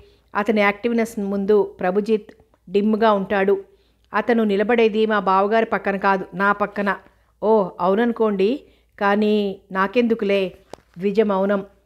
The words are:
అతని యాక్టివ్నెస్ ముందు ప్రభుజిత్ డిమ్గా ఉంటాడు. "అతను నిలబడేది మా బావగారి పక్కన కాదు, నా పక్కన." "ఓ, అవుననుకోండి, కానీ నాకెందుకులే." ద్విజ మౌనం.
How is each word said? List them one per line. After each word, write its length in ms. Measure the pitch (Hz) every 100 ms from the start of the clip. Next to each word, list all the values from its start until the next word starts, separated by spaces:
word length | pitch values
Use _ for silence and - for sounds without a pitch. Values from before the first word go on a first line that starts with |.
| - _ _
అతని 260 | 202 208 214
యాక్టివ్నెస్ 580 | 202 202 233 233 220 226
ముందు 440 | 196 202 196 208 196 -
ప్రభుజిత్ 500 | 185 196 214 214 - - _ _ -
డిమ్గా 420 | 196 214 214 226
ఉంటాడు. 520 | 202 190 202 196 196 - _ _ _ _
"అతను 300 | 202 214 233
నిలబడేది 640 | 214 196 214 240 226 214 220
మా 120 | 214
బావగారి 480 | 190 190 202 226 226
పక్కన 300 | 196 202 196
కాదు, 280 | 202 190 -
నా 180 | 175 202
పక్కన." 440 | 202 202 202 202 185 - _ _ _
"ఓ, 260 | 202 220 180 -
అవుననుకోండి, 800 | 175 196 240 226 220 196 196 285 - _ _ -
కానీ 600 | 202 208 214 214 202 190 _
నాకెందుకులే." 800 | 190 196 247 233 220 196 196 185 - _ - _ 170
ద్విజ 220 | 202 202
మౌనం. 460 | 208 190 196 202 196 _